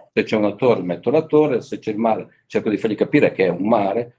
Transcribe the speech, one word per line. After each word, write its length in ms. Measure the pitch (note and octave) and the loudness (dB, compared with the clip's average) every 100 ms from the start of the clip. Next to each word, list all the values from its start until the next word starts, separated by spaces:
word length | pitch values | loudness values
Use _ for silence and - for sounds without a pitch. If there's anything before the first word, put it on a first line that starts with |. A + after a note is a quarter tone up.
| - | -6
Se 100 | - | -4
c'è 120 | G#2 A2+ | -2 0
una 180 | G#2 | -2
torre, 280 | G2 B2+ G#2 | 0 0 0
metto 280 | F2 E2+ - | -2 -4 0
la 140 | D3 | -2
torre, 380 | D#3 D3+ D3+ B2+ | 2 2 2 0
se 160 | - - | -4 -10
c'è 140 | - | -8
il 40 | G#2+ | -2
mare, 460 | A2+ G#2+ F2+ _ _ | 0 -2 -4 _ _
cerco 220 | G#2+ A2+ | -4 -2
di 80 | G2+ | -2
fargli 180 | A2+ | -2
capire 380 | G#2 G3+ D3 G2 | -2 2 4 2
che 140 | - F#2 | 2 0
è 20 | |
un 180 | F2 G2+ | 0 0
mare, 500 | A2+ G2 G#2+ B2 | 2 2 -2 -6